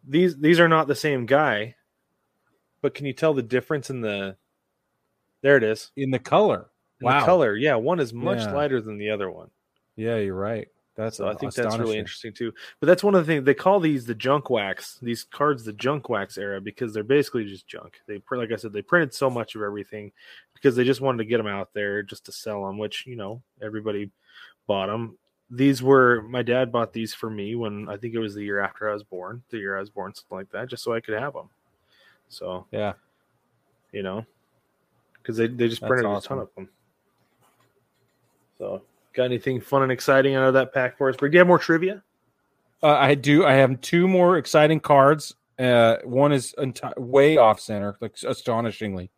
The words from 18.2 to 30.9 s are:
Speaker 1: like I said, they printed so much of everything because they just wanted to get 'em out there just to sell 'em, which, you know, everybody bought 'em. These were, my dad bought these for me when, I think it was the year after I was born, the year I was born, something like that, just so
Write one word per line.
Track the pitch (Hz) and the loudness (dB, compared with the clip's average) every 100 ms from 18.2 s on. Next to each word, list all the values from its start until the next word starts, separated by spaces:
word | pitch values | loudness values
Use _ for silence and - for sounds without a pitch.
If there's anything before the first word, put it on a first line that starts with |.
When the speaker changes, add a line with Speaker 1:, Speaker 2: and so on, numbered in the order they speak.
| _ 127 | _ -8
Speaker 1:
like | 113 | -6
I | 110 | -8
said, | 110 | -8
they | 101 | -10
printed | - 175 147 | 0 0 0
so | - 139 | -2 -2
much | 123 113 110 | -2 -10 -8
of | |
everything | 104 104 98 107 104 _ - - _ | -8 -8 -12 -16 -16 _ -20 -20 _
because | _ 143 120 | _ 2 2
they | |
just | 123 127 | 0 0
wanted | 135 120 | -2 -2
to | 107 | -2
get | 117 | -2
'em | 107 | -2
out | 101 92 | -6 -8
there | 104 101 101 | -6 -6 -6
just | 101 - - | -8 -16 -18
to | |
sell | - 110 104 98 | -16 -10 -8 -8
'em, | 101 | -8
which, | 107 - 131 | -8 -10 -14
you | 120 | -14
know, | 98 117 _ _ | -12 -14 _ _
everybody | 107 107 107 104 101 _ _ - - _ - | -12 -8 -6 -8 -8 _ _ -20 -20 _ -4
bought | 98 95 | -4 -2
'em. | 110 117 - _ _ _ | -6 -8 -14 _ _ _
These | 123 139 131 | 0 0 2
were, | 131 135 123 120 | 4 6 6 4
my | 107 123 | -2 -6
dad | 117 123 127 | -2 0 0
bought | 120 113 | -2 -4
these | 113 110 | -6 -8
for | - 113 | -8 -10
me | 107 101 117 | -8 -8 -6
when, | 113 101 107 | -8 -8 -12
I | 104 | -12
think | 117 | -8
it | 113 | -6
was | 107 101 | -6 -8
the | |
year | 101 101 | -4 -4
after | 98 - 107 | -4 -4 -6
I | |
was | 104 | -6
born, | 101 92 92 120 _ | -10 -14 -12 -16 _
the | 117 | -10
year | 98 98 | -8 -8
I | |
was | 101 | -10
born, | - 95 | -12 -12
something | - _ 95 | -14 _ -16
like | 98 | -12
that, | 101 123 | -12 -12
just | 120 | -10
so | - | -6